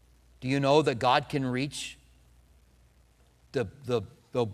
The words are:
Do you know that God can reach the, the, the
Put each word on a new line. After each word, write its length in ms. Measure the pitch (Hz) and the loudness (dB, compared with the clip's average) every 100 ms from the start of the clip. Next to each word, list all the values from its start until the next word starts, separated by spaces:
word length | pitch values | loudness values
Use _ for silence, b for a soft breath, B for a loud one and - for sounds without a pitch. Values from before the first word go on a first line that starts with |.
| _ _ _ _ | _ _ _ _
Do 80 | 127 | -2
you 120 | 139 | 2
know 220 | 139 151 | 4 4
that 160 | 147 120 | 4 0
God 300 | 127 143 123 | 2 2 0
can 160 | 147 | -4
reach 540 | 131 123 143 - - - _ _ _ _ _ _ _ _ _ _ _ _ _ _ _ | -2 -4 -6 -8 -14 -16 _ _ _ _ _ _ _ _ _ _ _ _ _ _ _
the, 140 | 135 101 - 120 | -4 -4 -8 -4
the, 160 | 120 98 - _ | -4 -4 -16 _
the 140 | 127 113 | -2 -2